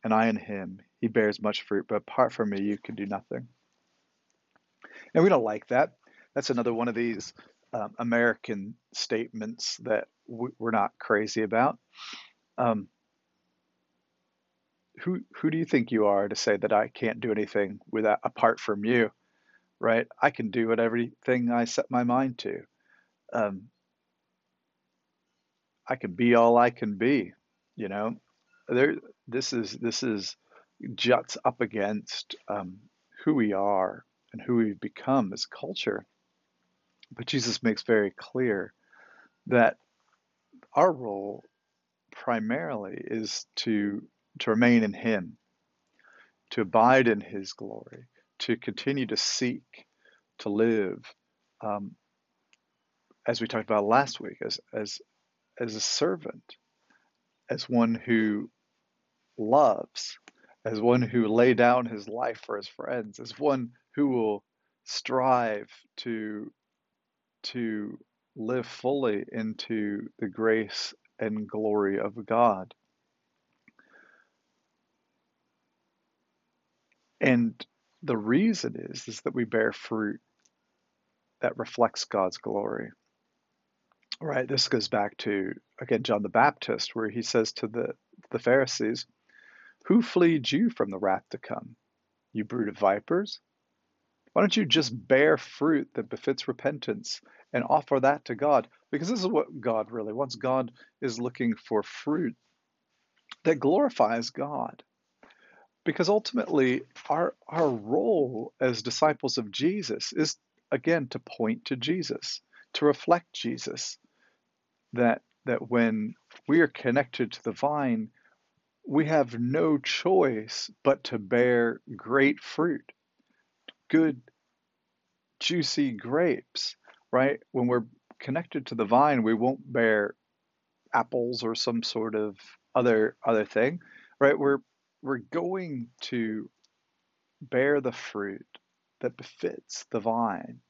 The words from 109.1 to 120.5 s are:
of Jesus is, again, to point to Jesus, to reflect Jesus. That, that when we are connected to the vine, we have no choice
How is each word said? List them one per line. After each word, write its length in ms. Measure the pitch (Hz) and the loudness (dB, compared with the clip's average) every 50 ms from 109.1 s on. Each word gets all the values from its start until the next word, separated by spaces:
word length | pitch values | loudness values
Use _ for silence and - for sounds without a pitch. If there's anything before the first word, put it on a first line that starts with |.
| 151 - - 131 - | 2 0 -4 -4 -2
of 140 | - 113 104 | -4 -6 -6
Jesus 640 | 98 - 127 170 196 208 180 - - - - - - | -6 -2 0 0 0 -2 -4 -6 -6 -6 -6 -6 -2
is, 240 | - 156 147 - _ _ _ _ _ _ _ | -2 -2 -2 -2 _ _ _ _ _ _ _
again, 360 | - 131 - 160 170 165 139 120 | -4 -2 0 0 0 0 -2 -4
to 100 | - - | -10 -12
point 460 | _ - - - 113 107 113 - _ | _ -14 -6 -4 -2 -2 -2 -4 _
to 100 | - 135 | -6 -6
Jesus, 680 | 127 120 151 170 185 156 - 110 - - - - - _ _ _ - - _ _ | -4 -2 -2 -2 -2 -2 -6 -8 -8 -8 -10 -10 -10 _ _ _ -20 -20 _ _
to 100 | - 147 | 2 2
reflect 480 | 147 143 - - - 170 175 - _ _ | 2 2 2 2 2 2 2 2 _ _
Jesus. 640 | - - 120 131 123 - - - - - - - _ _ _ _ _ _ _ _ _ _ _ _ _ _ _ _ _ _ _ - | -8 -6 -6 -6 -6 -6 -8 -8 -8 -8 -10 -12 _ _ _ _ _ _ _ _ _ _ _ _ _ _ _ _ _ _ _ -2
That, 280 | 120 120 117 - - _ _ _ _ _ | 2 2 2 2 0 _ _ _ _ _
that 260 | - 120 113 - 110 | -2 -2 -2 -2 0
when 420 | 123 120 117 113 110 110 107 110 - _ _ _ - - _ | 2 2 2 2 2 -2 -4 -6 -8 _ _ _ -20 -18 _
we 120 | - 143 170 | 2 4 4
are 60 | 170 | 4
connected 640 | 143 _ - - 127 120 143 139 - - - 131 101 | 2 _ -4 -2 0 2 2 0 0 -2 -4 -4 -4
to 120 | - - _ | -4 -8 _
the 80 | 117 | -8
vine, 580 | 101 - - 143 151 147 143 131 117 110 110 107 _ _ _ _ _ _ _ _ _ _ _ _ _ _ _ | -6 -2 -2 -2 0 0 0 0 0 -2 -2 -8 _ _ _ _ _ _ _ _ _ _ _ _ _ _ _
we 200 | - 143 147 160 | -2 0 0 2
have 320 | 147 160 156 139 120 113 117 | 4 2 2 2 0 -2 -4
no 400 | 120 123 135 156 170 160 151 143 | -2 0 0 2 2 2 2 0
choice 880 | 131 - - - - 175 226 185 170 135 120 110 107 117 | 0 -2 -4 -2 2 2 4 4 4 2 0 -2 -6 -8